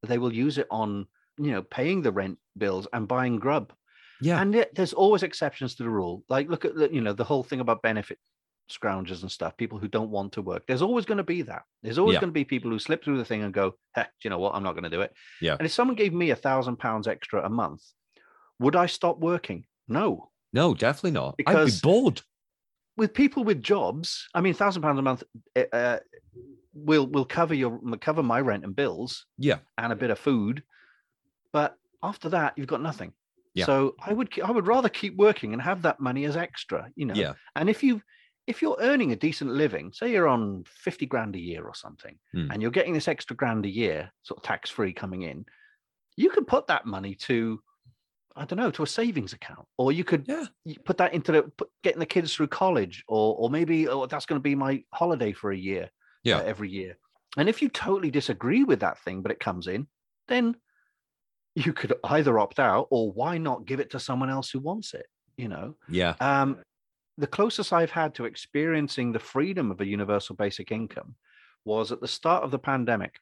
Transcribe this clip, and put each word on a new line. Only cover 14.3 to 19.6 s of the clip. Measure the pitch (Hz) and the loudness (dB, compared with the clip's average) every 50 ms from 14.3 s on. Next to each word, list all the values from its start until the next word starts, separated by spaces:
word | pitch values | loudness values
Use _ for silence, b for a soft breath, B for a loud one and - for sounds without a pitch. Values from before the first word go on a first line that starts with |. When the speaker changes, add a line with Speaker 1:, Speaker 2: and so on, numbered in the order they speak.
Speaker 1:
know | 95 87 | -4 -2
what? | 92 101 - | -2 -2 -2
I'm | 98 98 | -2 -4
not | 95 82 | -4 -4
gonna | 85 87 85 | -4 -6 -4
do | 80 87 | -2 -2
it." | 98 - B B B B B B | -2 -4 B B B B B B
Speaker 2:
Yeah. | 85 82 | 0 0
Speaker 1:
And | 76 - 160 | 0 2 0
if | 165 | -2
someone | - - 247 262 254 | 2 2 2 2 2
gave | 214 208 196 | 2 0 2
me | 165 175 175 160 | 2 0 2 2
a | 123 | 0
thousand | - - 139 131 131 127 127 120 - | 0 2 0 2 2 0 -2 -4 -4
pounds | - 123 113 110 104 | -2 -2 -2 -2 -2
extra | 110 101 - - - - 101 - | -4 -4 -4 -6 -4 -4 -2 -2
a | 98 | 0
month, | 220 233 107 76 73 78 _ - _ _ _ _ b b b b b b b b b _ | -2 -2 -2 -2 -6 -10 _ -20 _ _ _ _ b b b b b b b b b _
would | 123 139 151 | 2 4 4
I | 180 175 | 4 4
stop | 175 - - - 170 165 - | 2 0 0 0 0 0 2
working? | 160 165 175 170 - - 101 85 | 0 0 0 0 -2 -6 -10 -10